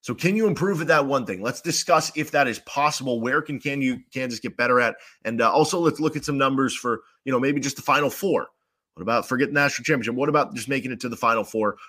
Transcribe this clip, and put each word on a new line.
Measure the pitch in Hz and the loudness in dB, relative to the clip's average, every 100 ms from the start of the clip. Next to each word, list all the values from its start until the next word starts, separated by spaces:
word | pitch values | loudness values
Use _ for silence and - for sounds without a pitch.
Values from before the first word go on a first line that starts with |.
So | - 123 | -8 -2
can | 170 214 | 0 2
you | 220 | 2
improve | 160 190 175 | 2 0 0
at | 160 | 4
that | 156 139 | 4 4
one | 135 107 | 0 -2
thing? | 92 | -4
Let's | 110 - | -4 -6
discuss | 170 156 - 160 - 151 | -4 -4 2 2 2 -4
if | 151 | -2
that | - 135 | 2 2
is | 107 | 0
possible. | - - 147 147 131 117 | -6 0 0 0 -4 -2
Where | 117 143 | 0 0
can, | 151 139 | -2 -6
can | 147 143 | -4 -2
you, | 131 127 - | -2 -4 -8
Kansas | 131 127 113 | -8 -6 -6
get | 120 - | -8 -2
better | 120 123 | 2 4
at? | 120 - - _ 110 | 2 -2 -18 _ -6
And, | 117 | 2
uh, | 113 | 4
also | 135 151 185 | 4 2 2
let's | 165 143 | 2 2
look | 151 151 | -2 -2
at | |
some | - 139 | -4 0
numbers | 135 135 131 | 2 2 0
for, | - 123 110 - _ 135 | -2 -4 -4 -6 _ -2
you | |
know, | 127 | 0
maybe | 135 143 | 0 0
just | 131 - | -4 -6
the | |
Final | - 139 143 | 0 2 2
Four. | - 196 120 - _ _ _ _ | -2 -2 -2 -2 _ _ _ _
What | - | -10
about, | 92 117 - | 0 0 0
forget | 127 139 | 0 2
the | |
national | 143 143 - | 2 2 0
championship? | 120 120 113 123 | -2 0 0 -2
What | 147 | 2
about | 151 123 110 | 2 0 -4
just | 110 | -4
making | 135 127 | -4 -4
it | 120 | -8
to | 127 | -8
the | 117 | -2
Final | 117 113 | 2 2
Four, | 104 110 107 - | 0 -2 -2 -4